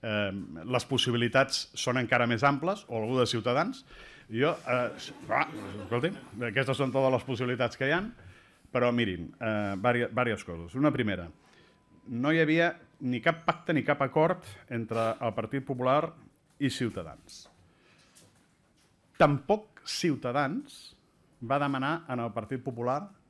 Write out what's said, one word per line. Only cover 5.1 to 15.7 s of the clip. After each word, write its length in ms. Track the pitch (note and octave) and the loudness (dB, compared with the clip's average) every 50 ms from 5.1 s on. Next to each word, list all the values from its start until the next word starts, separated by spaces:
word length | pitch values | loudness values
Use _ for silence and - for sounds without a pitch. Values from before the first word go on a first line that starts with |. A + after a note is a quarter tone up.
| - - - - | -14 -16 -6 0
ah, 160 | G#2+ C3+ D3 C#3+ - G#2+ G#2 F#2+ F#2+ G#2 G#2 | 0 0 0 0 -4 -12 -12 -10 -10 -12 -8
escolti'm, 340 | F#2 A#2 A#2+ C3 E3+ G3+ - - - - G2+ A#2+ A#2 | -4 -2 0 0 -2 -4 -6 -14 -16 -10 -6 -6 -2
aquestes 260 | G2+ C3 C3+ B2+ C3 | 0 0 0 0 0
són 140 | - C#3 B2+ | -2 -2 0
totes 220 | B2 C3+ C3+ C3 C3 | 0 2 2 4 2
les 100 | A#2+ - | 2 0
possibilitats 540 | - B2+ G#2+ B2+ B2 B2+ A#2 B2+ A#2 - - | -2 -4 -4 -2 -4 0 0 -2 -2 -2 -2
que 80 | C3+ | -2
hi 80 | C3+ D3+ | 0 0
ha, 80 | F3 G3+ A3 - - - - - - - - _ _ _ - - | -2 -2 -6 -12 -16 -20 -20 -20 -20 -20 -20 _ _ _ -4 0
però 160 | B2 B2 A#2+ | 2 2 4
mirin, 380 | A#2+ A#2+ A#2 G2+ F#2 E2+ E2 - - - | 4 2 2 0 0 -4 -6 -10 -10 -6
eh, 360 | A#2+ A2 G#2+ G#2 G#2 G2+ G2 F#2+ | -4 -2 -2 0 -2 -2 -4 0
vari-, 300 | G2 B2 B2 A#2+ A#2+ A2 | 2 2 2 2 0 0
vàries 320 | A2 A#2+ B2+ A#2+ G#2+ G2 - | 0 -2 0 0 -2 -4 -4
coses. 300 | - E2+ E2 E2+ E2+ - | -10 -10 -10 -10 -8 -2
Una 160 | C3 C#3+ D3+ | 2 2 2
primera, 380 | B2+ B2+ A#2+ G#2+ G2 F2 F2 E2+ - - _ - - - - _ _ _ _ _ _ - _ - | 4 2 0 0 0 -4 -6 -10 -14 -20 _ -20 -20 -20 -20 _ _ _ _ _ _ -20 _ -8
no 220 | B2+ A#2 B2+ D3 D#3+ | -6 -2 0 2 4
hi 80 | E3 D#3+ | 4 4
havia 300 | D3+ D#3+ E3 E3+ E3+ - - - - _ _ - | 4 4 4 4 2 0 -4 -14 -20 _ _ -4
ni 140 | B2+ B2 A#2+ A2+ | -4 -4 0 2
cap 220 | E3+ D#3+ E3 - | 0 0 0 0
pacte 260 | - - - - - E3+ | -2 -2 -2 -2 0 0
ni 120 | D3+ - | 0 2
cap 160 | - D3 - C#3+ | 2 2 2 2
acord 400 | C3 - D#3 D#3 E3+ F#3 F3+ - - - - - - | 2 4 4 4 4 2 -2 -6 -16 -18 -20 -14 -8
entre 440 | B2+ A#2 A2+ G#2+ A2+ A2+ A2+ A2+ A2 - | -6 -6 -4 -2 -2 0 0 0 0 0
el 140 | B2 A#2 G2+ | -2 -2 -2
Partit 280 | - G#2+ A2 - C3+ C3 | -2 -4 -2 -4 -6 -4
Popular 440 | - | -4